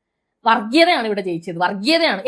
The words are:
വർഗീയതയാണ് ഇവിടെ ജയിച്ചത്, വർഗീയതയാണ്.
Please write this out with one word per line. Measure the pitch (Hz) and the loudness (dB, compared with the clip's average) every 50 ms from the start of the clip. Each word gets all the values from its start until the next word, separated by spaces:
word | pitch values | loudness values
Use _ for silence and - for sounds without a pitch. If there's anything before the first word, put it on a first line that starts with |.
| _ _ _ _ _ _ _ _ - 233 | _ _ _ _ _ _ _ _ 0 2
വർഗീയതയാണ് | 226 240 208 220 240 330 330 359 339 269 226 214 | 2 2 0 0 2 4 4 4 2 0 -2 -4
ഇവിടെ | 202 202 185 185 | -4 -4 -4 -6
ജയിച്ചത്, | 170 165 - 190 170 165 180 | -6 -6 -8 -8 -4 -2 -2
വർഗീയതയാണ്. | 185 208 190 202 285 330 330 330 294 208 190 190 | -2 -2 -2 -2 0 2 2 2 0 -2 -2 -2